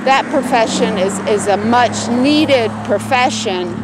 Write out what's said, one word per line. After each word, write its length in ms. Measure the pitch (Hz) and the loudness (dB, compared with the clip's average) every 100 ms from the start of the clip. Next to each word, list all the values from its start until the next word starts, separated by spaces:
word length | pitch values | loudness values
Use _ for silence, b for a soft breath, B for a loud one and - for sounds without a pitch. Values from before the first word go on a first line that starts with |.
that 220 | 254 269 220 | 2 0 2
profession 720 | 277 247 247 226 - - 185 | -2 0 0 0 0 -2 0
is, 200 | 190 - | -2 -2
is 280 | - 208 196 | -2 0 2
a 80 | 196 | 0
much 540 | 214 240 233 208 214 | 2 2 2 0 -2
needed 600 | 240 262 302 294 269 220 214 | 0 2 2 2 2 0 -4
profession 960 | - 202 - 254 254 - 220 185 180 175 | -2 -2 0 0 0 0 -4 -4 -4 -8